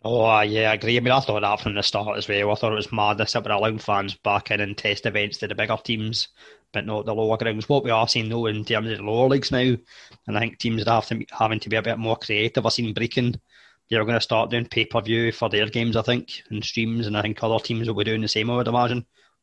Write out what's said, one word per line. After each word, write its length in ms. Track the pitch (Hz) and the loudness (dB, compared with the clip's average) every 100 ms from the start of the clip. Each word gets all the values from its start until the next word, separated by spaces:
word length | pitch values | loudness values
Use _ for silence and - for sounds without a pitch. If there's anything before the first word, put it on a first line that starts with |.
Oh, 220 | 107 120 110 | -2 2 6
uh, 160 | 107 | 6
yeah, 300 | 104 107 110 | 4 2 2
I 20 | |
agree. 240 | 107 110 120 | 2 2 2
I 20 | |
mean, 100 | 120 | 4
I 80 | 131 | 2
thought 220 | 127 107 | 2 0
that 180 | 101 104 | 0 0
from 160 | 110 101 | -2 -2
the 80 | |
start 340 | - 104 104 104 | -2 -2 -2 -4
as 100 | 104 | -2
well. 240 | 101 104 | 0 2
I 40 | 104 | 0
thought 160 | 113 | 0
it 40 | 107 | -2
was 160 | 104 | -2
madness 420 | 113 104 104 107 | 0 2 2 0
that 120 | 120 107 | -2 0
we're 60 | |
allowing 260 | 101 113 110 | 2 2 0
fans 380 | - 101 98 - | 0 0 0 -4
back 340 | 107 101 - | 0 0 0
in 100 | 104 | -2
and 160 | 101 101 | -2 -4
test 300 | 107 101 117 | -2 -2 -2
events 320 | 104 104 - | -2 -2 -4
to 100 | 107 | -8
the 60 | |
bigger 240 | 107 110 110 | -4 -2 -2
teams, 460 | - 110 110 113 - _ - - _ | -2 -4 -4 -6 -6 _ -20 -20 _
but 140 | 104 101 | -8 -4
not 180 | 107 107 | -4 -2
the 80 | |
lower 240 | 110 110 110 | 0 0 0
grounds. 320 | 113 107 - | 0 -2 0
What 140 | 143 | 0
we 80 | 120 | 2
are 160 | 110 117 | 2 2
seeing, 200 | 120 110 | 0 -2
though, 200 | 117 113 | -2 -2
in 180 | 107 107 | -2 -2
terms 240 | 110 110 | -2 -2
of 80 | 104 | -6
the 60 | |
lower 260 | 104 113 131 | -2 2 4
leagues 220 | 139 - | 4 2
now, 80 | 131 127 117 - - - - - | 2 2 2 -2 -20 -20 -16 -4
and 100 | 104 | -2
I 40 | |
think 180 | 113 - | -2 -2
teams 300 | 120 113 107 | -2 0 2
are 120 | 113 | 2
having, 280 | - 117 - | 2 -4 -6
having 300 | - 110 110 | -2 0 0
to 100 | - | -2
be 60 | 110 | -2
a 80 | |
bit 160 | 110 113 | 0 -2
more 180 | 113 110 | -2 -2
creative. 480 | - 104 113 - 113 | -2 0 0 0 0
I've 80 | |
seen 220 | - 113 107 | 0 -2 -2
Brecon, 440 | 117 - 120 - _ _ - _ - | -2 0 0 -2 _ _ -20 _ -2
they're 140 | 113 107 | 0 2
gonna 160 | 117 | 0
start 280 | - 113 107 | 2 0 2
doing 160 | 120 117 | 0 -2
pay-per-view 680 | - 113 117 110 113 117 | -2 0 0 0 0 0
for 160 | - 113 | 0 0
their 180 | 104 110 | 0 0
games, 300 | 117 117 113 | 0 0 0
I 40 | |
think, 420 | 110 123 - - - | 0 0 -2 -14 -10
and 140 | 107 | -8
streams, 440 | - - 113 117 104 | -6 -4 -2 -2 -2
and 100 | 104 | -2
I 40 | |
think 220 | 104 107 | -2 -2
other 160 | 113 110 | 0 0
teams 280 | - 113 117 | 0 -2 -2
will 60 | 101 | -2
be 100 | 107 | 0
doing 160 | 110 | 0
the 60 | 107 | 0
same, 200 | 110 110 | 0 0
I 60 | 123 | 0
would 140 | 113 | 2
imagine. 360 | 120 120 123 - _ _ _ | 2 2 0 -6 _ _ _